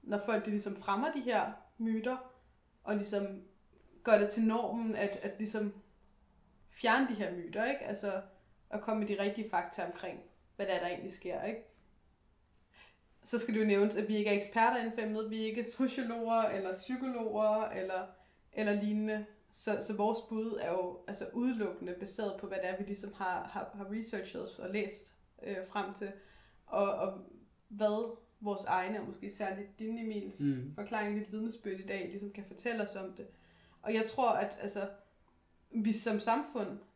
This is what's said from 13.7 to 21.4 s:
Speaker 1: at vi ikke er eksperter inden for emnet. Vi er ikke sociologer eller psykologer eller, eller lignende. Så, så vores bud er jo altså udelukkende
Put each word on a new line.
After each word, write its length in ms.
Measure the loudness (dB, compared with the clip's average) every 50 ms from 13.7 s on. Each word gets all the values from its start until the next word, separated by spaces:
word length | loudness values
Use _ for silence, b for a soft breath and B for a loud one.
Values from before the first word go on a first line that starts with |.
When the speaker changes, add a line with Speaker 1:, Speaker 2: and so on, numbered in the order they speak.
| 8 8 6 6 4
Speaker 1:
at 120 | 2 2 2
vi 80 | 2
ikke 140 | 4 4 4
er 40 | 4 4
eksperter 400 | 2 0 4 6 6 6 6 4
inden 140 | 0 -2 -2
for 80 | -2
emnet. 280 | -2 -2 0 -2 -2 -2
Vi 120 | -2 -2
er 40 | -2
ikke 180 | 0 0 -2 -2
sociologer 800 | -4 0 0 0 0 2 0 -2 -2 -2 -2 0 2 4 4 4
eller 280 | 4 2 0 -2 -2
psykologer 1000 | -4 -4 -4 -4 -4 -2 -2 -2 -2 -2 -2 0 2 4 4 6 6 4 2 0
eller, 360 | -2 -2 -2 -2 -2 -2 -4 -4 B B B B B B B B -2
eller 200 | 0 2 2 4 2
lignende. 440 | 2 2 2 2 2 2 0 -2 -2 -6 -12 -20 _ _
Så, 260 | -12 -6 -2 0 0 0
så 120 | 0 -2 0
vores 240 | 2 4 2 2 2 -2 -4
bud 280 | -2 -2 -2 -2 -2 -2
er 100 | -2 0
jo 280 | 0 0 0 -2 -4 -6 -8 -8
altså 180 | -6 -6 -6 -4 -2
udelukkende 600 | 0